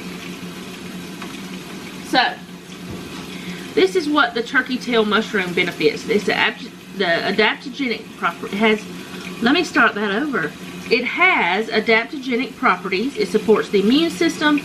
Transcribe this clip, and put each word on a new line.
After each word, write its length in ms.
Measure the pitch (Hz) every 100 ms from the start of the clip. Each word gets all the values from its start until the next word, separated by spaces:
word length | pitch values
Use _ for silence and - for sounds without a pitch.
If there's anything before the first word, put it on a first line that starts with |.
| - - - - - - - - - - - - - - - - - - - - -
So, 260 | 254 226 - - - - - - - - - - - - - -
this 220 | - 381 381
is 120 | 294
what 240 | 294 240
the 80 | 240
turkey 340 | 226 254 247 254
tail 300 | 247 233 214
mushroom 480 | 208 214 208 180
benefits. 520 | 180 175 170 151 - -
It's 180 | 208 -
the 80 |
apt-, 340 | - 208 - - - - 196
the 60 |
adaptogenic 1000 | 175 165 - 202 214 269 269 240 254 - - -
proper-, 300 | 180 - -
it 60 |
has, 300 | 196 220 208 - 180 - - - 180
let 120 | 233
me 80 | 349
start 320 | 320 294 226
that 160 | 202 208
over. 400 | 202 302 214 156 - - - -
It 140 | 247
has 640 | 240 302 370 311 175 196 220
adaptogenic 880 | 220 214 226 - 294 254 240 262 -
properties. 600 | 240 180 180 185 262 -
It 120 | 185
supports 400 | 214 190 196 170
the 100 | 202
immune 300 | 196 277 339
system. 500 | - 330 - 302 294